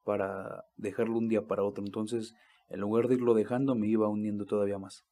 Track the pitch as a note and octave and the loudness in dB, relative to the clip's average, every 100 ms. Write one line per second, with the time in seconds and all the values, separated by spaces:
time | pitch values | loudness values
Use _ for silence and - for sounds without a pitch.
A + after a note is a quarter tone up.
0 | - G#2 G2 G2 F#2+ - - - A2 F#2 | -2 0 0 -4 -8 -12 -14 -8 -8 -2
1 | A2+ A2+ A2+ A2 - G2 G2+ G2+ G2+ A2 | 0 0 2 0 0 0 0 -2 -6 -4
2 | G#2+ A#2 A2 _ _ _ - - G2+ A2+ | -4 -4 -6 _ _ _ -14 -6 0 2
3 | A#2+ B2+ A#2+ A2 G#2+ B2 C3+ A#2+ G#2 A2 | 4 4 6 4 4 0 0 0 2 4
4 | G#2+ G#2+ G#2+ G#2 G2 G#2+ G2+ G2+ G2 - | 2 0 -2 -4 -2 0 0 -2 -8 -16
5 | _ | _